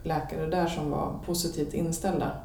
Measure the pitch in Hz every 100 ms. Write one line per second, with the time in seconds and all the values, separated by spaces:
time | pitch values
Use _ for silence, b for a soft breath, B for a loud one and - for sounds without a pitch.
0 | 165 156 - 160 160 180 - - 147 143
1 | 156 - - 175 170 - 147 - 165 165
2 | 190 165 - -